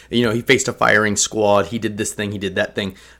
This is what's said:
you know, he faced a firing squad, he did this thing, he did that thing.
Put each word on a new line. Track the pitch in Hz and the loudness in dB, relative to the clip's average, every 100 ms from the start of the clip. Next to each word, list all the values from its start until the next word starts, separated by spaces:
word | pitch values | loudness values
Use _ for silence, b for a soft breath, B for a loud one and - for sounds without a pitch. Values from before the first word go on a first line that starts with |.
| B | B
you | 117 | 0
know, | 117 | 0
he | 113 | 0
faced | 120 131 - | 2 2 0
a | |
firing | - 117 107 107 101 | 0 2 4 2 0
squad, | - 110 104 101 95 | -2 0 4 4 2
he | 113 | -4
did | 107 104 | -6 -4
this | 104 | -6
thing, | - 104 | -6 -6
he | 104 | -6
did | 98 95 | -6 -4
that | 104 | -4
thing. | - 98 B B B | -4 -8 B B B